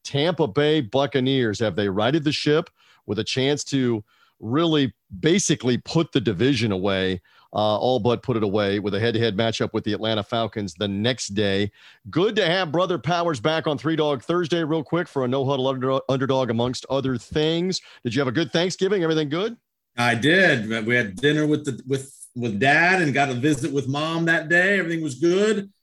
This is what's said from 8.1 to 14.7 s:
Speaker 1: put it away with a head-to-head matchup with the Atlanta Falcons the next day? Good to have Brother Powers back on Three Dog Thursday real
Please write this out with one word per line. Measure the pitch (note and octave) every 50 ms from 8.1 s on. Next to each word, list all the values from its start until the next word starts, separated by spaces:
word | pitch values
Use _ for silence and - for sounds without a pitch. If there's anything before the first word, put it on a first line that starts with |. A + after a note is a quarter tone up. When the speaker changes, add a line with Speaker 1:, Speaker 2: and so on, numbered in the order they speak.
| A#2 - -
Speaker 1:
put | - A#2+
it | A2+ G#2+
away | G2+ F#2+ G#2+ G2+ G2 G2+ G#2
with | F#2 G2+ F#2+
a | G2
head-to-head | A2+ A#2 A2 G#2+ A#2 A2+ G2
matchup | G2+ A2+ A2+ A2 - A#2+ G#2 -
with | A2 -
the | A2 G#2
Atlanta | F#2+ A2 A2 A2 G#2+ G2
Falcons | - B2 A#2 A2+ G#2 - A2 G2+ F#2 -
the | - G#2
next | G2+ G2 G2 G#2+ B2 C3 - - -
day? | G2+ G#2+ G#2 G2+ G2 G2 G#2 G2+ - _ - - - _ - G2+
Good | - D3+ F#3 A3+ G#3+
to | G#3 F#3+
have | D#3+ F3 F#3+ F#3 D#3+
Brother | C3+ E3+ F#3 F3+ F3+ C#3+
Powers | - D#3 F3+ E3+ E3+ E3+ D#3 A#2
back | G#2 D#3 D#3+ D#3+ -
on | D#3+ D3 B2
Three | - D#3+ D#3+
Dog | D3+ D3+ D3 C#3+ C3 -
Thursday | - E3+ F3+ F3 C3 F3 E3+ E3
real | C#3+